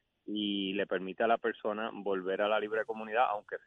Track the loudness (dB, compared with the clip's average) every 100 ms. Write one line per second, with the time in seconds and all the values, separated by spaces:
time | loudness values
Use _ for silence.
0 | _ _ -6 -2 0 0 0 0 0 0
1 | -2 0 2 4 2 -2 -4 -2 -4 -4
2 | -2 0 0 0 2 2 2 -2 -2 -4
3 | -2 2 2 0 -4 -10